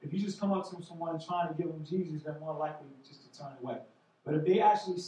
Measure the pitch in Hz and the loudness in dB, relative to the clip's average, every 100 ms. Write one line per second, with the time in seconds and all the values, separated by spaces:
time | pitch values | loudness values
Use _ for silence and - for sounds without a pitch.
0 | 147 180 202 - 202 196 185 175 - 165 | -4 -2 -2 0 0 0 -2 -10 -12 -8
1 | 165 160 - 175 170 156 165 156 151 185 | -4 -4 -4 -2 0 -2 -4 -6 -4 -2
2 | 160 151 156 151 156 151 151 151 143 131 | -2 -4 -6 -8 -6 -4 -4 -6 -14 -20
3 | - 135 - - 139 131 123 123 - _ | -20 -20 -20 -16 -16 -10 -8 -8 -10 _
4 | _ _ 147 151 165 202 214 208 185 170 | _ _ 0 4 6 8 8 6 2 -4